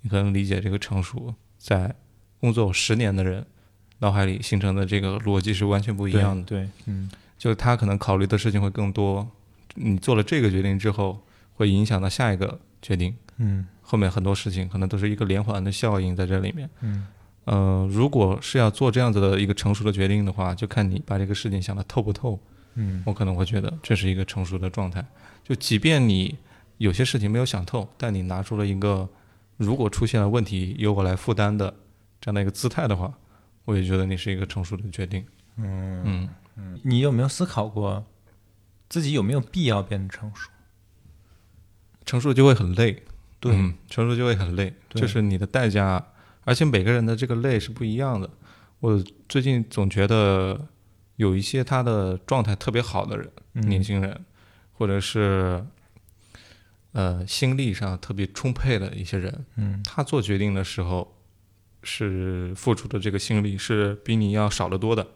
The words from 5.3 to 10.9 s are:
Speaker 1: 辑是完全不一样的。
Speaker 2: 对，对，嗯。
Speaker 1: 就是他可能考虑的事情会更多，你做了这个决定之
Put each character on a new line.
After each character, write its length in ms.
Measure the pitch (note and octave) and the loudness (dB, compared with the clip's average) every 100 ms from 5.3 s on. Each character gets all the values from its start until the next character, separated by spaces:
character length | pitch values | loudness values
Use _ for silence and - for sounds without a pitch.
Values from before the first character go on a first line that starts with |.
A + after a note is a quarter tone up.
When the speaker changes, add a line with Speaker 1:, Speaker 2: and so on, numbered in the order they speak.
| G2 | 2
Speaker 1:
辑 140 | F#2+ | 2
是 100 | G2 | 0
完 160 | G2+ G2+ | 2 2
全 140 | G2+ | 0
不 140 | G2+ G2+ | -2 2
一 40 | |
样 240 | G2+ G2 F#2+ | 4 2 0
的。 60 | |
Speaker 2:
对， 220 | F2+ G2+ | -4 -6
对， 60 | G2 - - | -6 -8 -8
嗯。 240 | G2 F#2+ - - _ | -6 -6 -12 -20 _
Speaker 1:
就 120 | A#2+ | -2
是 60 | A2 | 2
他 200 | A#2+ A#2+ | 2 2
可 100 | G#2 | 2
能 100 | G2 | 0
考 200 | - G2 | 2 2
虑 100 | G2 | 4
的 100 | G#2+ | 2
事 140 | A2+ | 2
情 100 | G2+ | 2
会 80 | G2 | 0
更 220 | F#2+ G2+ | 0 -2
多， 340 | G2 G2 G2 A2 - _ _ - | 0 0 -2 -6 -14 _ _ -18
你 220 | - A2+ G2 | -4 0 0
做 180 | - | 4
了 80 | A2+ | 2
这 200 | G#2+ D#3+ | 4 2
个 80 | A2+ | 2
决 120 | F#2+ | 2
定 160 | G2 G2 | 2 2
之 120 | G#2+ | 0